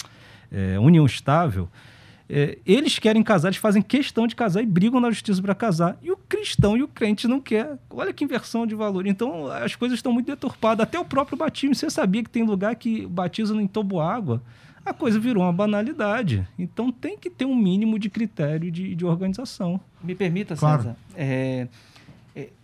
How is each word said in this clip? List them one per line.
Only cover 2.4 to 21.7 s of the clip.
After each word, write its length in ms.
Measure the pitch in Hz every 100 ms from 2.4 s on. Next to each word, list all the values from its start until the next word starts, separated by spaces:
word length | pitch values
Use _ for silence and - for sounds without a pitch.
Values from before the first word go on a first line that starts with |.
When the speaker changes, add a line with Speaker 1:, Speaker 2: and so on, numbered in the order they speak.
| 143 - -
Speaker 1:
eles 320 | 233 311 -
querem 240 | 214 220
casar, 280 | 220 190 180
eles 100 | 185
fazem 240 | 220 202
questão 420 | - 262 277 - 233
de 100 | -
casar 280 | 226 185
e 20 | 233
brigam 340 | 175 220 254
na 120 | 240
justiça 280 | 214 - 190
pra 100 | 196
casar. 420 | 190 233 160 170 -
E 80 | 311
o 80 | 381
cristão 580 | - 415 415 - 202 226
e 60 |
o 60 | 294
crente 400 | - 214 208 233
não 120 | 269
quer. 380 | - 214 - 254 -
Olha 240 | 247 381
que 120 | -
inversão 420 | 285 247 - 226 233
de 80 |
valor. 320 | 214 214 185 196
Então, 400 | 190 240 233 139
as 300 | 139 240 -
coisas 240 | 247 240
estão 120 | 262
muito 140 | 240 247
deturpadas. 560 | 262 277 - 220 220
Até 160 | 220 349
o 60 | 349
próprio 320 | 269 285 262
batismo. 380 | 311 - 277 247
Você 120 | 302
sabia 360 | - 294 214
que 60 | 220
tem 100 | 233
lugar 320 | 226 190 202 240
que 280 | 233 220 190
batiza 480 | 175 180 196 208
em 140 | 214 196
toboágua? 760 | 214 196 185 160 240 165 117 - - - -
A 80 | -
coisa 280 | - 269 214
virou 240 | 240 214
uma 100 | 180
banalidade. 960 | 175 208 208 226 320 208 233 196 101 90 -
Então, 340 | 175 - 247
tem 240 | 247 294 415
que 140 | 359
ter 160 | - 262
um 100 | 254
mínimo 440 | 190 190 220 220
de 100 | 208
critério 600 | 214 226 - 147 160 170
de, 240 | 165 190 170
de 100 | 180
organização. 760 | 165 190 190 262 - 175 185 - -
Speaker 2:
Me 120 | 175 180
permita, 400 | 185 175 208 151
Speaker 3:
Claro. 260 | 151 151
Speaker 2:
César. 140 | 117 117 - -
É, 520 | 135 131 131 131 123